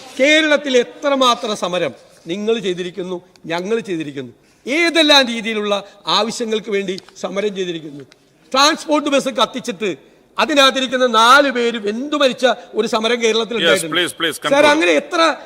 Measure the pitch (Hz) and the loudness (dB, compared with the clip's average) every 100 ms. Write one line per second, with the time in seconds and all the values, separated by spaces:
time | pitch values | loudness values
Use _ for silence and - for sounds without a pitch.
0 | - - 269 302 320 285 294 254 240 - | -8 0 2 4 4 0 2 0 0 -4
1 | 294 277 254 233 233 208 185 180 160 - | -2 2 2 2 -2 -6 -4 -2 -4 -6
2 | - _ - 185 214 233 202 180 180 175 | -16 _ -10 -6 -2 -2 -2 -6 -6 -8
3 | 180 180 180 _ - 170 185 226 220 170 | -8 -10 -12 _ -8 -6 -4 -4 -4 -8
4 | 151 139 123 113 _ _ - 285 339 320 | -8 -10 -12 -16 _ _ -4 0 0 2
5 | 302 285 262 233 220 220 208 202 196 - | 4 4 2 -2 -4 -4 -2 -4 -6 -12
6 | - 175 220 - 226 220 190 202 196 185 | -4 -2 -2 -4 -4 -4 -4 -4 -4 -8
7 | - - 190 190 214 190 185 165 156 143 | -12 -12 -8 -6 -4 -4 -6 -8 -12 -16
8 | 135 _ _ _ _ 262 285 311 - 302 | -20 _ _ _ _ 2 2 2 0 -2
9 | 294 269 254 254 214 262 220 196 208 151 | 0 0 0 -2 -2 -2 -10 -6 -8 -8
10 | - _ _ - 220 294 269 262 262 254 | -12 _ _ -4 0 4 4 2 -2 0
11 | 254 226 233 269 285 247 233 233 202 220 | 2 4 8 8 6 2 -2 -2 -4 -6
12 | 285 294 277 233 254 220 - - 226 226 | -4 0 0 2 0 0 -4 -4 -2 -2
13 | 220 240 226 220 220 226 165 190 165 160 | 0 0 0 0 -2 0 2 2 0 -2
14 | 170 - 165 139 151 277 294 294 349 302 | -2 -2 -4 -4 0 4 4 4 4 2
15 | 294 349 330 262 | 0 0 0 0